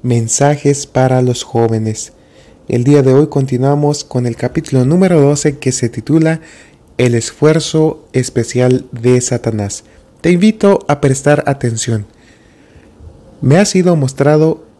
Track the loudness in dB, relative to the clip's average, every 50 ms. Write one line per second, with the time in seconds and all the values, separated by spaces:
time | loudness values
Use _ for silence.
0 | 0 0 0 0 0 -2 -2 0 2 2 0 2 0 -2 -2 -2 -6 -4 _ 0
1 | 2 2 2 2 0 0 -2 -4 -8 -4 -2 0 0 0 0 -2 -4 -4 -6 -8
2 | -12 -16 _ _ _ _ _ -20 -20 -20 -20 _ _ -4 -4 -2 2 4 4 4
3 | 4 4 4 4 2 2 0 -4 -2 -2 -2 -2 0 0 0 0 0 -2 -2 -4
4 | -8 _ -6 -4 -4 -4 -6 -4 -6 -4 -4 -6 -6 -2 0 0 2 2 2 2
5 | 2 2 4 4 4 2 2 0 -2 -4 -4 -2 -4 -4 -2 -2 -4 -6 -6 -8
6 | -4 0 0 2 2 0 -2 -4 -8 -18 -20 -20 -20 -20 _ _ _ _ _ 0
7 | 0 0 0 0 -4 -6 -6 0 2 2 2 2 -2 -2 -2 0 0 0 -2 -6
8 | -16 _ -4 -4 -4 -2 -4 -4 -4 -2 -2 0 2 2 2 0 -2 -10 -14 -2
9 | 0 2 2 2 0 -2 -6 -4 -4 -4 -4 -4 -6 -6 -8 -12 _ _ _ -20
10 | _ _ _ _ 0 0 2 4 2 2 2 2 2 2 2 2 0 -4 -2 0
11 | 0 0 0 0 0 0 0 0 0 -4 -4 -4 -4 -4 -4 -4 -4 -4 -4 -6
12 | -6 -10 _ _ _ -20 _ _ _ _ _ _ _ _ _ -20 _ -20 _ _
13 | -20 -20 -20 -20 -20 -20 -14 -4 0 2 4 4 2 2 0 0 2 2 2 2
14 | 0 -2 -2 0 2 2 4 4 2 2 0 -4 -10 -20 _